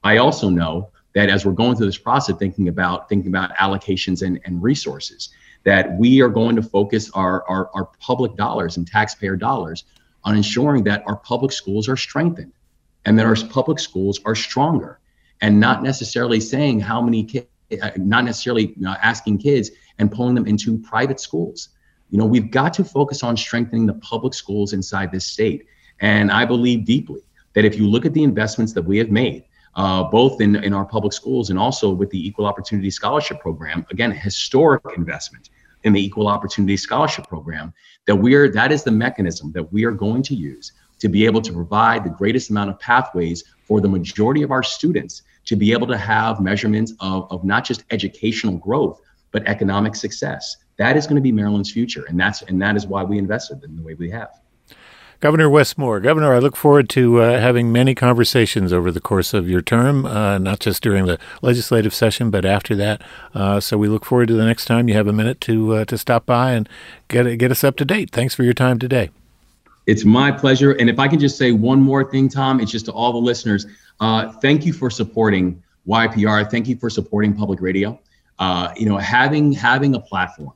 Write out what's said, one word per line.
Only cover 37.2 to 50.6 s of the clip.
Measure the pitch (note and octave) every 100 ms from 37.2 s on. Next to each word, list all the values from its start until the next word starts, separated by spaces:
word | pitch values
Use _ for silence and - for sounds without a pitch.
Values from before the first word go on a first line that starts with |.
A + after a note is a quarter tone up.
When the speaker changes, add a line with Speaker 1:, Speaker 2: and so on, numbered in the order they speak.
| -
Speaker 1:
Program, | E2 D2+ D#2 D#2 - _ _ -
that | G2+
we | A2+
are, | C#3+ C#3+
that | G#2 B2+
is | D3
the | C3
mechanism | G#2+ B2 B2+ F2+ E2 D2+
that | E2 D#2
we | G2 A#2
are |
going | G2+ G2+ A#2
to | C3+
use | C3 D2 - - _ _ _
to | G#2
be | F#2+ A2
able | A2
to | A2
provide | E2+ E2+ G#2 A2+ A2+
the | F#2+
greatest | D#2+ G2+ B2 -
amount | G#2 G2+
of | F#2+
pathways | - B2 B2+ F2+ E2+ E2+ - _ _
for | G#2+
the | G2
majority | F#2+ E2+ - G#2+ D3
of | D3
our | C3
students | B2+ - F3+ C3 - - _ _ -
to | G#2
be | G#2
able | A#2 A#2+
to | A#2
have | G2 A2 A2+ G#2
measurements | F#2 G2+ G#2 G#2+ A2+ -
of, | F#2+ F#2+ -
of | F2+
not | F#2+ G#2+
just | B2 A#2+ _
educational | A2 G2 - A2 A2+ A2 F2
growth, | F#2 C3 G#2 - _ _ _
but | A2 G#2
economic | G#2 G2 G2 G#2+ G#2+
success. | G#2+ - - - - -